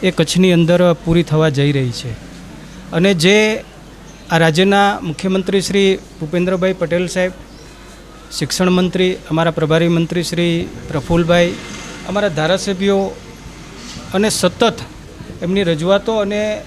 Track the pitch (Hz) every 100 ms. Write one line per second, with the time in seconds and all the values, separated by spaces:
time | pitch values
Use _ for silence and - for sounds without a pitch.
0 | 185 175 160 175 185 170 165 175 175 170
1 | - 170 170 151 160 139 143 139 127 117
2 | 123 110 - - - - - - - 165
3 | 185 190 165 208 214 220 - - - -
4 | - - - 165 156 160 190 202 202 208
5 | 180 151 190 190 185 196 180 196 196 190
6 | - - 156 170 180 185 185 185 170 175
7 | 180 185 180 180 - - - - - -
8 | - - - - 143 - 185 180 180 190
9 | 185 185 - 156 165 160 156 165 170 170
10 | 165 175 160 170 175 170 - - - 151
11 | 127 170 170 175 175 202 - - - -
12 | - 190 208 151 156 190 190 190 196 196
13 | 196 - - - - - - - - -
14 | - - 214 - 180 - 233 - - -
15 | - - - - 175 190 185 165 170 196
16 | 202 226 202 208 214 208